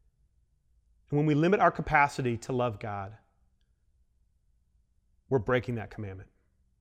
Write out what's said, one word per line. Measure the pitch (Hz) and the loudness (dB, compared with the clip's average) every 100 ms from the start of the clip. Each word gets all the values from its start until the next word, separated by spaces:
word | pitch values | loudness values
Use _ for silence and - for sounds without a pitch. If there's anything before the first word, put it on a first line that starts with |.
| _ _ _ _ _ _ _ _ _ _ _ | _ _ _ _ _ _ _ _ _ _ _
And | 147 | 0
when | 151 | 2
we | |
limit | 147 170 208 | 4 4 4
our | 170 | 4
capacity | - - 147 143 - 123 117 | 2 0 4 4 2 -2 -2
to | - | -4
love | 127 123 104 | -2 -2 -4
God, | 110 101 98 110 _ _ _ _ _ _ _ _ _ _ _ _ _ _ _ _ _ _ _ _ _ | -8 -8 -10 -14 _ _ _ _ _ _ _ _ _ _ _ _ _ _ _ _ _ _ _ _ _
we're | 131 | -2
breaking | 104 123 113 117 | 2 0 0 -6
that | 107 | -8
commandment. | - 101 95 - _ _ _ _ _ | -12 -12 -12 -18 _ _ _ _ _